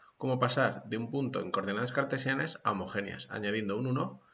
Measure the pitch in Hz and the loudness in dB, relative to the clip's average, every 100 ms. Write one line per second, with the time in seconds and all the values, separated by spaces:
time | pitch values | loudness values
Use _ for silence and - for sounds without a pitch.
0 | - - 131 127 123 - 117 90 - 110 | -20 -4 0 2 4 4 2 2 -4 -4
1 | 117 139 131 - 92 98 98 104 123 - | -2 -2 0 -2 0 0 0 0 0 0
2 | 135 131 131 135 156 - 107 101 92 104 | 0 0 0 0 0 0 0 0 0 -2
3 | 98 - - 107 101 107 104 104 131 131 | -4 -4 -6 -4 0 0 0 0 0 0
4 | 185 - - | -2 -6 -18